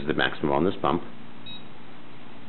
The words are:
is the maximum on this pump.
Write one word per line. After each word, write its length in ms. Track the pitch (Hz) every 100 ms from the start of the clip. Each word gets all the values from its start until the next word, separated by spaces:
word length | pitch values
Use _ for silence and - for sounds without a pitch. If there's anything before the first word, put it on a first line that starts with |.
is 60 | 71
the 60 |
maximum 380 | 71 65 - 78
on 120 | 69 90
this 80 | -
pump. 220 | 73 82 - - - - - - - - - - - - - -